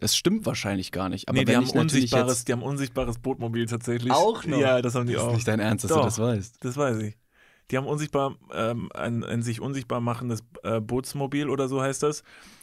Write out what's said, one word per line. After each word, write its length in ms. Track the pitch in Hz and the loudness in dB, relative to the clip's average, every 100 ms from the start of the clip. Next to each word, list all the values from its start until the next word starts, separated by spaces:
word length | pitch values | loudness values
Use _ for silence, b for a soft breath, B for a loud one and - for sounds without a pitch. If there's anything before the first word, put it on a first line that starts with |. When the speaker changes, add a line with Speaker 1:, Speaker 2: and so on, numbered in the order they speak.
Speaker 1:
Es 120 | 107 | 0
stimmt 300 | - 175 220 | 2 2 0
wahrscheinlich 480 | 120 110 104 98 - | -2 -4 -2 -2 -4
gar 160 | 90 95 | -4 -4
nicht, 220 | 92 - | -4 0
aber 80 | 131 | 2
Speaker 2:
Nee, 60 | 123 | 4
die 20 | |
Speaker 1:
wenn 40 | 123 | 4
Speaker 2:
haben 80 | |
Speaker 1:
ich 80 | 127 | 4
natürlich 200 | - 160 139 123 | 2 4 4 4
Speaker 2:
unsichtbares, 200 | 123 123 120 | 2 2 0
Speaker 1:
jetzt 80 | - | -2
Speaker 2:
die 40 | |
haben 100 | 123 | -2
unsichtbares 560 | 131 143 131 131 120 117 | -2 -4 -4 -4 -4 -2
Bootmobil 440 | 131 135 117 117 | -4 -4 -2 -2
tatsächlich. 480 | 117 117 120 120 120 | -2 -2 -2 -2 4
Speaker 1:
Auch 320 | 139 208 220 | 4 4 2
noch? 140 | - 143 | 0 2
Speaker 2:
Ja, 240 | 135 127 | 4 4
das 120 | 120 | 2
haben 120 | 123 120 | 0 0
die 80 | |
Speaker 1:
Das 80 | 71 | 0
ist 60 | 117 | 0
Speaker 2:
auch. 40 | |
Speaker 1:
nicht 140 | 117 117 | 0 2
dein 120 | 110 | 2
Ernst, 240 | 107 110 | 2 0
dass 40 | 101 | 2
Speaker 2:
Doch. 80 | 156 | 4
Speaker 1:
du 40 | |
das 140 | 117 107 | 4 2
weißt. 380 | 120 107 90 - | 2 0 -4 -8
Speaker 2:
Das 140 | 127 135 | -6 -2
weiß 220 | 139 110 | 0 0
ich. 180 | 107 - _ b b b b | -4 -8 _ b b b b
Die 80 | 131 | -4
haben 80 | 139 | -2
unsichtbar, 500 | 151 151 139 139 - - | -4 -2 0 0 -4 -8
ähm, 380 | 78 110 120 - | -2 -2 -2 -6
ein, 300 | - 92 120 | -6 -4 -4
ein 160 | - 117 | -2 -2
sich 220 | 120 113 | -2 -4
unsichtbar 380 | 131 135 117 123 | -4 -6 -4 -2
machendes, 420 | 117 120 123 110 - - | -2 -2 -4 -6 -8 -10
äh, 160 | 98 113 | -4 -2
Bootsmobil 680 | 107 123 131 143 139 143 147 | -2 -4 -4 -6 -4 -2 -2
oder 200 | 139 131 | -2 0
so 120 | 135 | 0
heißt 220 | 135 131 | -2 0
das. 200 | 147 147 - B B B | 0 -2 -8 B B B